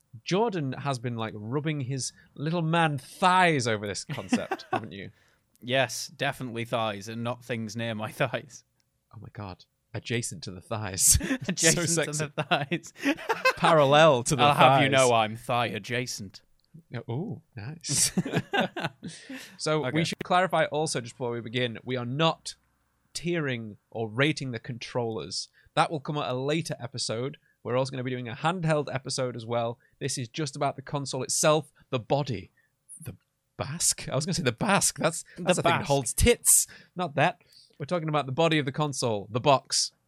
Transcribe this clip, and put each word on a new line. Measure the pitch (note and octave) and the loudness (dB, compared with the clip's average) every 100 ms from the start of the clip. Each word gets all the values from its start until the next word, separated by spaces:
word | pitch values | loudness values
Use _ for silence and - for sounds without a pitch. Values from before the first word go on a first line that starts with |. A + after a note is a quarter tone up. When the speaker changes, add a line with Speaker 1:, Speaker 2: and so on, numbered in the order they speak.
| _ A2+ | _ -14
Speaker 1:
Jordan | - F3+ A#3 F#3 C3+ | -2 0 0 0 -4
has | - C#3+ B2+ | -4 -4 -4
been, | B2 A2+ | -4 -4
like, | A2 G#2 | -4 -6
rubbing | G#2+ C#3+ D#3 D3 | -6 -4 -2 -4
his | B2 C3+ - - _ - | -4 -6 -8 -10 _ -8
little | D3+ F3 | -4 -2
man | D#3+ E3+ D#3+ C#3+ | 2 2 2 0
thighs | - - F#3 F#3 F3+ C#3+ A#2 | -8 0 4 6 4 4 2
over | G#2+ G#2 | 0 -2
this | - - | -6 -8
concept, | C#3 F#2+ A3 - F#4+ - | -10 -2 -2 -2 -6 -6
Speaker 2:
<laughs> | |
Speaker 1:
haven't | - - | -6 -6
you? | G2 F#2 - _ _ _ _ | -12 -14 -18 _ _ _ _
Speaker 2:
Yes, | A#2+ C3 B2 - - | -2 0 0 -2 -10
definitely | D3+ C#3 - B2+ A2+ A#2 | -4 -4 -4 -6 -6 -4
thighs | A#2+ A2 G2+ G#2 | -2 -2 -4 -8
and | A2+ A#2 | -6 -6
not | B2 | -6
things | - A#2 A2 A#2 | -6 -6 -6 -6
near | A#2 G#2+ | -6 -4
my | G#2+ | -6
<laughs> | |
thighs. | - B2+ A#2+ - - _ _ _ _ _ | -2 -2 -4 -8 -20 _ _ _ _ _
Speaker 1:
Oh | G#2+ | -20
my | G#2 | -18
God. | - G2 - _ _ _ | -14 -12 -14 _ _ _
Adjacent | G#2 - A#2+ - F#2+ | -12 -6 -6 -6 -10
to | - | -14
the | F#2 | -14
thighs. | - A2 G2+ F#2+ - - | -8 -6 -4 2 4 4
<laughs> | - B3+ - | 2 -4 -4
Speaker 2:
Adjacent | E3 E3 D#3 E3 | 2 4 4 2
Speaker 1:
So | E3 D3 | 0 -2
Speaker 2:
to | |
Speaker 1:
sexy. | D3 D3 - | -2 -4 -4
Speaker 2:
the | |
thighs. | - D3+ C#3+ E3+ - - | 0 0 0 -6 -6 -4
<laughs> | C#4 D#4+ - - B4+ - | -2 -2 -2 0 0 4
Speaker 1:
Parallel | E3+ D#3+ C3+ D3 D#3+ B2 | 6 6 8 8 8 6
to | - C#3 | 2 4
the | |
Speaker 2:
I'll | D3 | 4
Speaker 1:
thighs. | C#3+ D#3 C3+ | 8 6 6
Speaker 2:
have | |
you | C3+ | 6
know | C3+ B2+ | 6 6
I'm | A2+ G#2+ A2 | 6 4 -2
thigh | - A#2+ A2+ | -2 0 0
adjacent. | A2 G2 A#2+ B2+ - F#2+ - _ _ _ D#3+ - A#2+ - | -4 -6 -6 -6 -8 -12 -16 _ _ _ -20 -14 -12 -8
Speaker 1:
Oh, | |
ooh, | B2 G#3+ B2 - - | -6 -6 -10 -14 -14
nice. | A#2 E3 - C#3+ - F#3+ | -14 -10 -4 0 0 -2
<laughs> | - - - | -2 -2 -2
Speaker 2:
<laughs> | G4+ - F4 - - F#3+ - - C4 - - | -2 -2 -4 -10 -10 -18 -16 -16 -16 -16 -8
Speaker 1:
So | D3+ D#3 C3+ | -2 -2 0
Speaker 2:
Okay. | D3+ | 0
Speaker 1:
we | D#3+ | -2
should | - | -4
clarify | - F3+ F#3 E3 D3 | 0 2 2 2 0
also, | D3 D#3 C3+ | 0 -2 -4
just | A#2 - | -8 -6
before | A#2+ | -6
we | A#2+ | -6
begin, | A2+ B2 A#2+ A2 | -4 -2 -2 -4
we | B2 B2 | -6 -6
are | A#2+ | -4
not | C#3 E3 - - - _ _ _ _ _ | 0 0 0 -8 -16 _ _ _ _ _
tiering | - E3 F3 C#3 A#2+ A2 - _ | -8 -4 -2 -2 -4 -8 -16 _
or | A2 A2+ | -8 -4
rating | A2+ D3+ C#3+ C3 | 0 0 0 -6
the | A#2 | -8
controllers. | - A#2 - B2+ A#2 A2 F2 - - _ _ D3 | -10 -12 -6 -4 -4 -6 -8 -8 -10 _ _ -2
That | E3 | 0
will | D3+ | -2
come | E3 D3 | -6 -4
at | C3 | -4
a | |
later | B2+ C#3 E3 E3 D3 | -4 -2 -2 -4 -8
episode. | A#2+ A#2 - A2 C3+ D#3 _ _ | -10 -6 -6 -4 -6 -8 _ _
We're | A2 B2+ | -2 -2
also | C3+ | -2
gonna | C3+ | -4
be | B2+ | -6
doing | B2 A#2+ | -6 -8
a | |
handheld | - D#3 F#3 D#3+ D3+ C3+ | -4 -2 0 0 0 -2
episode | C3+ C3+ C3+ B2+ A#2+ | -6 -6 -4 -4 -4
as | A2+ | -4
well. | A#2 A#2 - _ - | -2 -2 -6 _ -8
This | C#3+ - | -6 -4
is | A#2 | -6
just | - C#3+ C#3+ | -6 -6 -2
about | C#3+ - | -4 -4
the | |
console | - C#3+ C3+ C3+ | -6 -6 -4 -6
itself, | - - D#3+ D#3 - _ - | -2 2 4 4 2 _ -6
the | B2+ | -4
body, | - C#3+ C#3+ F#2+ F2+ _ _ _ _ - | 0 0 0 -4 -8 _ _ _ _ -18
the | G#2 - _ _ _ - | -16 -16 _ _ _ -8
bask. | G2+ E3 - - - | -8 -2 0 -2 -2
I | B2+ | -2
was | D#3+ | -2
gonna | |
say | D#3 | 0
the | B2 | 0
bask. | A#2 A#3 G3 - - | 0 2 2 2 0
That's, | E3 - - - | -2 -2 -10 -4
Speaker 2:
The | |
Speaker 1:
that's | F3+ E3+ | 0 2
a | |
thing | E3 | 4
that | D3+ | 2
Speaker 2:
bask. | A#2 | 2
Speaker 1:
holds | C#3 A#2+ | 2 2
tits. | - A#3 A#3 - - - - _ F3 | 4 4 6 6 4 4 -6 _ -6
Not | F3 C#3 | -2 2
that. | E3+ - _ _ _ - | 2 0 _ _ _ -12
We're | C#3+ | -4
talking | F3+ D#3 | -2 0
about | D3+ C3+ | 0 0
the | |
body | C3 E3 D#3 | 2 4 4
of | C3+ | 0
the | |
console, | D3+ D3+ C3 B2 G#2 G2 | 0 -2 0 0 -2 -2
the | A#2 | 2
box. | C#3+ C3 - - - _ | 6 6 4 -2 -2 _